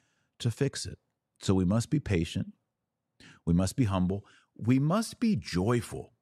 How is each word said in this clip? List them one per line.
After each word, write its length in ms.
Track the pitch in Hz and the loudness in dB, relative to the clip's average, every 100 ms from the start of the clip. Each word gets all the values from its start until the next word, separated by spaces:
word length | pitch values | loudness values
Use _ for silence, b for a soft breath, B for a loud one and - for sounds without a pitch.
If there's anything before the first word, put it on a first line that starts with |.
| _ _ _ - | _ _ _ -6
to 140 | 123 | -6
fix 340 | - 135 - - | -2 -4 -4 -10
it." 140 | - _ _ _ _ | -14 _ _ _ _
So 140 | - 95 | 0 2
we 100 | 90 | 2
must 240 | 107 117 | 2 0
be 100 | 156 | -2
patient. 540 | - 95 85 - - - _ _ _ _ _ _ B B | 0 0 0 -4 -8 -10 _ _ _ _ _ _ B B
We 120 | - 85 | 2 2
must 200 | 95 - | 2 0
be 100 | 117 | 0
humble. 380 | 98 90 98 b b b - | 2 0 -2 b b b -4
We 220 | 104 131 | 2 2
must 420 | 147 196 220 - | 2 0 -2 -2
be 160 | 226 170 | 0 0
joyful. 800 | - 87 98 120 - 69 - _ | -2 0 2 0 -2 -10 -14 _